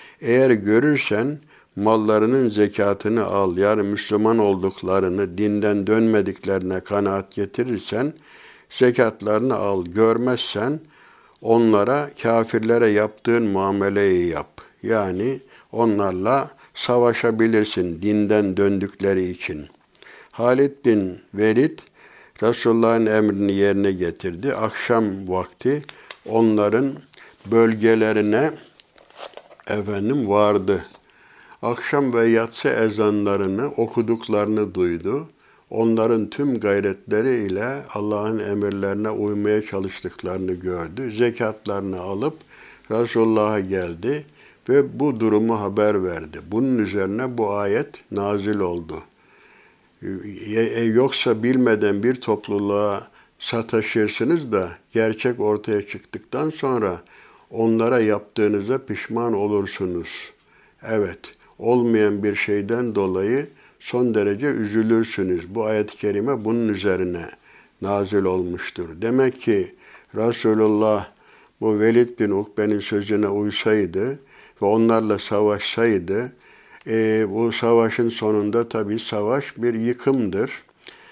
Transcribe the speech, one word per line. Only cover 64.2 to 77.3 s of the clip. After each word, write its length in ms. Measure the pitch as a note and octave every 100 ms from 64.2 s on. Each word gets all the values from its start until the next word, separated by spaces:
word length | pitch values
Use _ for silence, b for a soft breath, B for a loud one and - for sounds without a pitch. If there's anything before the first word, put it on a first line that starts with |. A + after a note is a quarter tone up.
| G2+ G2+ C#3+
üzülürsünüz. 1080 | A#2+ G#2 A2 A2 A2+ A2+ - F#2 F2 F2
Bu 100 | A2
ayet-i 320 | G#2+ G#2+ G#2 -
kerime 480 | G#2 G2+ A#2 B2+
bunun 240 | G#2+ A#2 A2+
üzerine 560 | G2 G2 F2+ F2+ F2 E2 - b b b _
nazil 420 | F#2+ G2+ F#2+ G2+
olmuştur. 640 | F#2+ F#2 F2+ F2 - - E2+ E2
Demek 380 | A2+ C3 C3 B2
ki 340 | - G2+ F2 - B B B G2+
Resulullah 920 | A2+ A2+ A2+ G#2+ A2 G#2+ A2 G#2 G2 b b b b _
bu 200 | A2 G#2
Velid 380 | A2 A#2 A#2+ B2
bin 120 | G#2
Ukbe'nin 500 | G2 G2+ - G#2 G#2
sözüne 480 | F#2+ G#2 G2+ G#2 G#2
uysaydı 920 | G2+ G#2 - A2+ G#2+ F#2 F2+ A#2+ C#3+ B B B _
ve 40 | G2+
onlarla 520 | A2+ A2+ A2+ A2 G2
savaşsaydı, 1160 | - G#2 G#2 G#2 - - A#2 G2+ E2+ G2+ B2+ - B B B B -
e, 400 | A2+ A2 A2 G#2